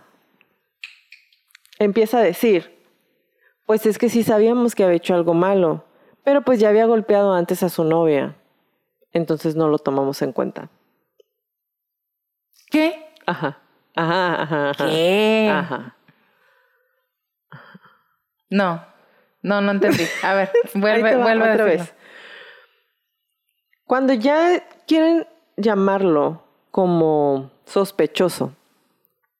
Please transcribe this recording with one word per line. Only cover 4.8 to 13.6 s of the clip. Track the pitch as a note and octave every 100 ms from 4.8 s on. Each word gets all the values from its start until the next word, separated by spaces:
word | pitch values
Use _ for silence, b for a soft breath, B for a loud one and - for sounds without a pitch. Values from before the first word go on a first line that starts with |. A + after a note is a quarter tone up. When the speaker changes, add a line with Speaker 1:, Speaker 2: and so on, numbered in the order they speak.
Speaker 1:
había | F#3+ E3+
hecho | - F3+
algo | E3+
malo, | E3+ F#3 G3 E3+ D#3 - b b _
pero | C#4 C#4+
pues | B3+ B3
ya | G#3+
había | G#3 A3+
golpeado | A3+ G#3 G3+ G3+
antes | F3+ E3+ F3+
a | F3+
su | -
novia, | D#3+ E3 E3 C#3+ C3 D3+ _ _ _ _ _ _ _
entonces | E3+ D#3+ D#3 E3 D#3
no | D#3
lo | D3+
tomamos | - C#3 C#3 C3+
en | C#3
cuenta". | - B2 - D3+ _ _ _ _ _ _ _ _ _ _ _ _ _ _ _ _ _ _ _ _
Speaker 2:
¿Qué? | D#4 D#4 D#4+ - _ -
Speaker 1:
Ajá. | F3 D3 -